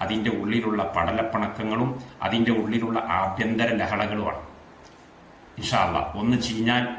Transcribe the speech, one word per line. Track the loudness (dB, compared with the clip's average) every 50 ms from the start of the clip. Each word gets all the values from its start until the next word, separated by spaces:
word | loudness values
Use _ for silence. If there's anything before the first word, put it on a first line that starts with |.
| -4
അതിൻ്റെ | -2 -2 0 0 0 0 0
ഉള്ളിലുള്ള | 0 0 0 0 0 0 0 0 -2 -2 0
പടലപ്പിണക്കങ്ങളും | 0 0 0 0 0 -2 0 0 -2 -2 -2 -4 -4 -4 -2 0 0 0 0 -2 -4 -10 -14 -10 -6 -4 0
അതിൻ്റെ | 2 2 4 4 4 2
ഉള്ളിലുള്ള | 2 0 0 0 0 0 -2 -2 0 0 0 2
ആഭ്യന്തര | 2 0 0 -2 0 0 2 2 2 2 2 0
ലഹളകളുമാണ്. | 0 0 0 0 0 0 -2 -2 -2 -4 -4 -6 -10 -14 -18 -20 -20 -20 -20 -20 -20 -20 -20 -20 -20 -20 -20 -20 -20 -20 -20 -20 -20 -20 -12 -8
ഇൻഷാ | -4 0 2 4 4 4
അല്ലാ, | 2 0 -2 -2 -4 -2
ഒന്ന് | 2 4 4 4 2
ചീഞ്ഞാൽ | 0 -2 0 2 2 2 2 2 0 -4